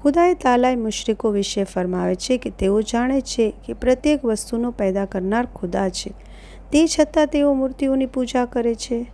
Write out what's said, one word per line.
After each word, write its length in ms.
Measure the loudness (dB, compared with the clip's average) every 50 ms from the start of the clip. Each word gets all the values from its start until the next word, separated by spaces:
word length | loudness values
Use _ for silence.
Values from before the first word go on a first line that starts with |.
ખુદાએ 320 | 2 2 4 4 4 4 2
તાલાએ 420 | 2 2 2 4 4 4 2 2
મુશરિકો 560 | 0 -2 -4 -4 -4 -2 -4 -4 0 0 0
વિશે 320 | 0 0 -2 -2 -2 -4 -4
ફરમાવે 520 | -2 -2 -4 -2 -2 -2 0 0 0 -2
છે 220 | -2 0 -2 -2
કે 120 | -2 -2 -8
તેઓ 320 | -4 -2 0 2 2 2
જાણે 400 | 0 0 -2 0 0 2 0 -2
છે 320 | -2 -2 0 0 0 0 0 -6 -12
કે 80 | -12 -8
પ્રત્યેક 520 | -2 2 2 2 2 2 2 2 2 0
વસ્તુનો 460 | -2 -2 -2 -4 -4 -4 -2 -2 -4
પેદા 340 | -2 -2 -2 0 0 0 -4
કરનાર 400 | -2 -4 -4 -2 0 0 0 -2
ખુદા 440 | -4 -6 -10 -8 -4 -2 -2 -2 -2
છે, 240 | -2 -6 -10 -10 -12 -14 -20 -20 -20 -20 -20 -20 -20 -20 -8 2
તે 160 | 4 4 4
છતાં 400 | 4 4 2 2 2 4 2 2
તેઓ 260 | 2 2 2 2 4 2
મૂર્તિઓની 520 | 2 0 -2 -2 -2 0 0 2 0 0
પૂજા 400 | -2 -2 -4 -4 0 0 -2 -2
કરે 300 | 0 -2 0 0 0 -2
છે. 240 | -2 -4 -6 -4 -6 -6 -8